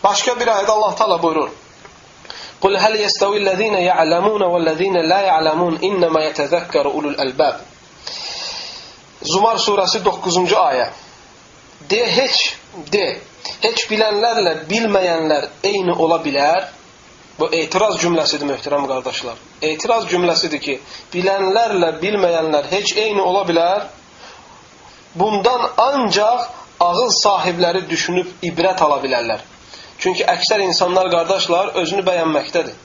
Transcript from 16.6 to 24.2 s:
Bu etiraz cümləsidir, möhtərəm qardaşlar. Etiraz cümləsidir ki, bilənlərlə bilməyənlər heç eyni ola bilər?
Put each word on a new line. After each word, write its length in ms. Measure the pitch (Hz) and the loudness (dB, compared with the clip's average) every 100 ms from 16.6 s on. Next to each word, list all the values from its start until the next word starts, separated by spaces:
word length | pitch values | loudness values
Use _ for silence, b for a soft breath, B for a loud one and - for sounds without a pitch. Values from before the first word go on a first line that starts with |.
| 190 - - - - - - - | -2 -14 -20 -20 -20 -20 -20 -4
Bu 120 | 156 | -2
etiraz 480 | 165 156 180 214 175 | -2 -2 0 0 0
cümləsidir, 480 | 170 170 147 151 | 0 2 0 -2
möhtərəm 400 | 143 131 - 143 135 | -4 -4 -2 -2 -2
qardaşlar. 500 | 131 127 123 127 113 - - | -4 -6 -8 -10 -12 -18 -6
Etiraz 440 | 156 156 - 226 | -4 -4 0 0
cümləsidir 560 | 180 175 175 160 151 147 | 0 0 0 0 -2 -4
ki, 200 | 139 135 B B B | -6 -8 B B B
bilənlərlə 880 | 175 185 196 190 196 233 202 170 156 | -4 0 0 2 2 2 2 0 0
bilməyənlər 720 | 180 208 180 165 160 151 139 | -2 0 2 2 2 0 0
heç 260 | 185 196 - | -2 -2 0
eyni 260 | 220 202 | 0 0
ola 220 | 185 185 190 | 2 0 2
bilər? 400 | 165 170 196 208 - - B | 2 4 0 -4 -14 -20 B